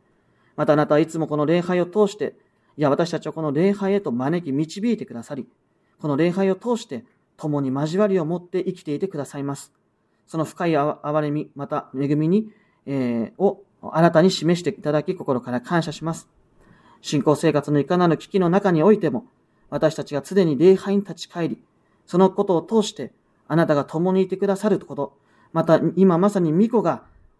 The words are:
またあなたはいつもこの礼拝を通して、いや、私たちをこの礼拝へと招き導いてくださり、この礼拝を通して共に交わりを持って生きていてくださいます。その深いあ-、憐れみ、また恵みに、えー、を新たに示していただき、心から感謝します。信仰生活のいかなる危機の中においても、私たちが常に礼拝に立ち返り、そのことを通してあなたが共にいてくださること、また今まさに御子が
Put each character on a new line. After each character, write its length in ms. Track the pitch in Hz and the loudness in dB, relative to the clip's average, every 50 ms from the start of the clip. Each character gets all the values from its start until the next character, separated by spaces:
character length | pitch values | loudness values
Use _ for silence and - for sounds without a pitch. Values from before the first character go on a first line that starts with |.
| _ _ _ _ _ _ _ _ _ _ _ | _ _ _ _ _ _ _ _ _ _ _
ま 100 | - 151 | -2 0
た 80 | 151 147 | 2 2
あ 20 | |
な 120 | 151 147 | 2 4
た 80 | - 151 | 4 2
は 40 | 147 | 2
い 80 | 160 | 2
つ 120 | 156 - 165 | 0 -2 -6
も 80 | 156 | -4
こ 100 | 147 151 | -4 -2
の 80 | 151 147 | -2 0
礼 160 | 147 170 175 | 0 0 0
拝 200 | 175 180 180 180 | 0 0 0 -2
を 40 | 170 | -2
通 220 | 175 - 214 208 | 0 2 2 2
し 80 | 202 - | 2 0
て、 200 | - 147 - - _ _ _ _ _ _ _ _ | -4 -8 -8 -8 _ _ _ _ _ _ _ _
い 40 | - | -2
や、 80 | 151 139 | 2 2
私 220 | 143 - 170 170 | 2 2 0 -2
た 80 | 170 151 | -4 -6
ち 80 | - | -8
を 60 | 156 - | -8 -8
こ 80 | 160 | -6
の 100 | 156 151 | -6 -2
礼 220 | 135 151 180 196 202 | 0 2 2 2 2
拝 200 | 202 196 190 202 | 0 -2 -2 -2
へ 80 | 202 | -2
と 100 | 202 147 | -2 -4
招 340 | 117 120 127 143 170 180 175 | -4 -2 -2 -2 -2 -2 -4
き 60 | 143 | -4
導 420 | 131 143 160 156 - 202 202 240 220 | -4 -4 -4 -4 -6 -6 -2 -2 -2
い 40 | |
て 80 | - 120 | -4 -6
く 80 | - 117 | -12 -14
だ 100 | 117 110 | -16 -12
さ 120 | - 147 | -12 -12
り、 120 | 135 - - _ _ _ _ _ _ _ _ _ _ | -12 -12 -14 _ _ _ _ _ _ _ _ _ _
こ 80 | - | -4
の 100 | 151 143 | -4 0
礼 140 | 135 165 175 | 0 0 0
拝 200 | 170 190 196 190 | 2 0 0 0
を 40 | 185 | 0
通 220 | 190 - 233 240 | -2 -2 -4 -4
し 80 | 220 - | -4 -4
て 200 | - 139 117 - _ _ _ _ _ _ | -10 -12 -14 -14 _ _ _ _ _ _
共 240 | _ - 151 147 143 | _ -6 -4 -4 -2
に 80 | 139 131 | -2 -2
交 300 | 127 139 151 156 165 190 | -2 -2 -4 -2 0 0
わ 80 | 214 | 2
り 120 | 202 190 185 | 2 2 0
を 60 | 160 | 0
持 120 | 151 175 | -2 -4
っ 80 | 175 175 | -6 -8
て 180 | - - 180 175 | -6 -6 -4 -4
生 100 | 190 180 | -4 -8
き 100 | - - | -8 -8
て 100 | 156 143 | -8 -6
い 60 | 143 | -4
て 80 | 190 | -6
く 100 | 190 - | -6 -6
だ 80 | 147 135 | -8 -10
さ 140 | - - 143 | -8 -10 -8
い 40 | 139 | -8
ま 120 | 139 139 | -8 -8
す。 180 | - - - _ _ _ _ _ _ _ _ _ _ _ | -10 -12 -20 _ _ _ _ _ _ _ _ _ _ _
そ 100 | _ - | _ -6
の 80 | 160 151 | -6 -6
深 220 | 151 - - 185 | -6 -4 -4 -2
い 80 | 170 160 | 0 2
あ-、 240 | 143 143 151 - - - | 2 0 0 -2 -4 -6
憐 180 | 147 151 156 | -2 -2 -2
れ 100 | 151 147 | -2 0
み、 200 | 147 151 - - _ | -4 -4 -6 -8 _
ま 120 | 143 143 | -12 -8
た 220 | - 151 143 - - - | -6 -6 -8 -8 -8 -6
恵 180 | 131 143 139 147 | -6 -2 0 0
み 120 | 151 156 | 0 2
に、 220 | 160 185 214 220 214 - _ _ _ _ _ _ | 2 2 0 0 -4 -12 _ _ _ _ _ _
え 480 | 135 139 135 127 120 117 117 110 - - | -6 -4 -4 -2 -2 -2 -4 -4 -6 -4
ー、 60 | - 185 | 0 0
を 200 | 202 - - - _ _ _ | 0 0 -2 -12 _ _ _
新 300 | - - - 156 170 165 | -16 -4 2 4 4 6
た 100 | 165 156 | 6 6
に 100 | 175 190 | 4 4
示 280 | 185 - 151 165 175 170 | 2 2 0 0 0 0
し 40 | 175 | -2
て 80 | 147 | -6
い 20 | - - | -6 -4
た 100 | - 151 | -4 -2
だ 120 | 147 151 147 | -2 -2 -2
き、 120 | - 175 | -4 -8
心 260 | 180 147 - 135 120 | -6 -4 -4 -4 -4
か 100 | - 127 | -4 -4
ら 100 | 123 123 | -6 -6
感 220 | 123 - 175 165 - | -4 -2 -2 -2 -2
謝 80 | 156 | -2
し 120 | 147 - 156 | -8 -8 -8
ま 100 | 160 160 | -8 -8
す。 140 | 160 - _ _ _ _ _ _ _ _ _ - _ _ _ _ _ | -8 -12 _ _ _ _ _ _ _ _ _ -20 _ _ _ _ _
信 200 | - - 156 143 | -8 -2 -2 0
仰 140 | - 156 147 | 2 2 2
生 180 | - - 160 147 | 4 2 2 2
活 180 | 147 - - | 2 0 2
の 80 | 147 143 | 0 0
い 60 | 139 | 2
か 120 | - 180 | 2 2
な 100 | 175 180 | 2 4
る 100 | 170 156 | 2 2
危 120 | - - - | 0 -4 -4
機 100 | - 196 | 0 0
の 100 | 180 165 | 2 2
中 220 | 175 196 202 190 | 2 2 2 2
に 100 | 175 156 | 2 4
お 100 | 156 202 | 6 4
い 80 | 214 208 | 4 4
て 100 | 175 147 | 2 -2
も、 160 | 123 113 - _ _ _ _ _ _ _ _ _ | -2 -4 -8 _ _ _ _ _ _ _ _ _
私 260 | 139 147 160 156 151 | -4 0 0 0 0
た 80 | - 143 | -2 -8
ち 120 | - 147 | -8 -8
が 60 | 139 | -8
常 220 | 135 - 185 202 185 | -8 -2 0 2 2
に 140 | 160 147 | 2 2
礼 180 | 127 160 185 190 | 4 6 6 6
拝 200 | 185 - 202 196 | 4 2 -2 -2
に 60 | 202 | -2
立 140 | 202 - 165 | -2 -4 -12
ち 140 | - - - | -14 -14 -14
返 200 | - 175 165 - | -8 -6 -6 -6
り、 120 | - - _ _ _ _ _ _ _ _ _ | -6 -8 _ _ _ _ _ _ _ _ _
そ 120 | - - | -2 2
の 120 | 175 190 185 | 4 4 4
こ 140 | 190 - 202 | 4 0 0
と 120 | 202 180 | 0 0
を 40 | 160 | -2
通 260 | 160 - 226 220 202 | -2 0 0 0 0
し 60 | - - | 0 -6
て 200 | - 127 - - _ _ _ _ _ _ | -12 -14 -14 -14 _ _ _ _ _ _
あ 80 | - 143 | -2 0
な 120 | 165 165 | 0 2
た 80 | 160 151 | 2 2
が 100 | 143 139 | 0 0
共 280 | - - 160 175 185 185 | -2 -4 -2 0 2 2
に 80 | 190 190 | 2 0
い 40 | |
て 100 | 185 190 | 0 -2
く 100 | 185 202 | -2 0
だ 80 | 196 190 | -2 -2
さ 140 | 190 - 214 | 0 0 0
る 100 | 196 - | 0 0
こ 160 | - - 139 | -2 -8 -8
と、 220 | 139 139 - - _ _ _ _ _ _ _ - | -8 -8 -8 -10 _ _ _ _ _ _ _ -2
ま 100 | 165 160 | 0 4
た 160 | 165 160 - - 165 165 | 4 4 4 4 0 2
今 220 | 180 190 190 170 | 4 4 6 6
ま 120 | 165 190 208 | 4 2 2
さ 100 | 202 196 | 2 2
に 120 | 175 156 | 0 2
御 180 | 151 175 226 226 | 2 2 2 2
子 120 | 247 220 | 2 0
が 220 | 180 170 135 110 - - _ _ _ _ _ _ | 0 0 -2 -2 -8 -18 _ _ _ _ _ _